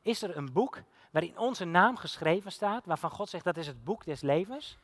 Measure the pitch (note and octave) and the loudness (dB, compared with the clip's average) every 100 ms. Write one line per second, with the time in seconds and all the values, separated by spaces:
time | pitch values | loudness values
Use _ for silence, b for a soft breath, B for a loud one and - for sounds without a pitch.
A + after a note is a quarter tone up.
0 | - A3+ G3+ D3+ C#3 C#3 C4 - - b | -2 -2 -4 -6 -2 0 0 -4 -18 b
1 | b D#3 E3+ - A#3 B3 F3+ E3+ G#3+ A#3+ | b -2 0 -4 -4 -2 4 6 6 4
2 | D#3+ - D#3 F#3 G3+ - G#3 A3+ F3+ D#3 | -8 -2 2 2 -2 -4 -2 -2 -2 -2
3 | E3 - G3+ F3 F3+ E3 D3 B2 B2 A3 | -2 -6 -8 -4 -2 -2 -6 -8 -6 -6
4 | - C#3 C#3+ D3+ G3 C4+ - - | -6 -4 2 2 2 -8 -12 -18